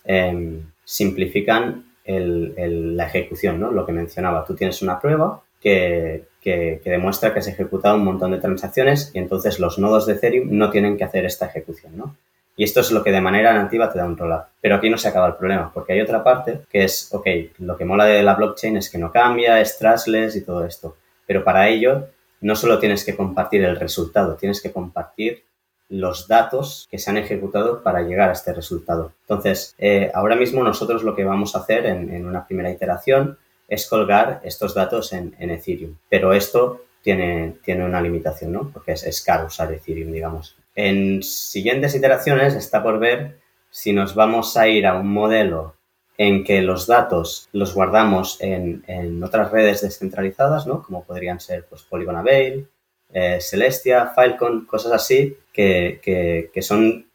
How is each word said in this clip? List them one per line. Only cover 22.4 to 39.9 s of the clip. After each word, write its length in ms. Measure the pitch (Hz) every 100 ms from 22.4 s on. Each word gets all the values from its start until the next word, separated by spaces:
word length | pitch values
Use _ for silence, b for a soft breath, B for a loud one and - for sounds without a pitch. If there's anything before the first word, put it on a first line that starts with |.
| 104
solo 240 | 107 117 104
tienes 240 | 107 98
que 120 | -
compartir 480 | 95 95 95 92 101
el 120 | 90
resultado, 600 | 87 82 - 82 104 90
tienes 260 | 78 98 101
que 100 | 87
compartir 720 | 92 90 - - - 113 120 _ _ _ _ -
los 380 | 98 90 - -
datos 600 | 113 - 127 - - -
que 80 | 98
se 120 | 104
han 80 | 104
ejecutado 640 | 101 98 98 101 107 92
para 200 | 95 90
llegar 280 | 85 92 92
a 40 |
este 180 | 90 90
resultado. 600 | 80 82 85 - 82 80 _
Entonces, 520 | - 101 104 90 - -
eh, 340 | 101 101 101
ahora 220 | 87 104
mismo 280 | 120 123 131
nosotros 400 | 117 - 113 113
lo 120 | 110
que 80 | 101
vamos 320 | 95 98 104
a 40 | 98
hacer 260 | - 113
en, 260 | 113 90 85
en 140 | 87
una 200 | 87 90
primera 260 | - 92 90
iteración 640 | 90 90 87 - 135 139 - _ _ -
es 180 | 104 -
colgar 540 | 110 98 101 120 -
estos 300 | - - 98
datos 400 | 98 92 - -
en, 220 | 92 85 -
en 120 | 87
Ethereum. 440 | 85 95 85 80 78 -
Pero 240 | 98 92
esto 480 | 101 - 120 123 - - _
tiene, 540 | 107 92 87 85 82 -
tiene 220 | - 90
una 160 | 90 90
limitación, 500 | 85 85 78 - 80
¿no? 180 | 98 143
Porque 200 | - -
es, 100 | 78
es 180 | - -
caro 240 | - 82
usar 260 | 80 - 80
Ethereum, 400 | 80 -